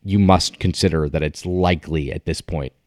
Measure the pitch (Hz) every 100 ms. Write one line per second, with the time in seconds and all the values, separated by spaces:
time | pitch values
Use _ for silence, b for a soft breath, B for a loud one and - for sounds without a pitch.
0 | 98 98 95 92 - - 92 82 95 80
1 | 76 78 76 76 90 90 90 87 - 80
2 | 69 - - 78 - 80 67 _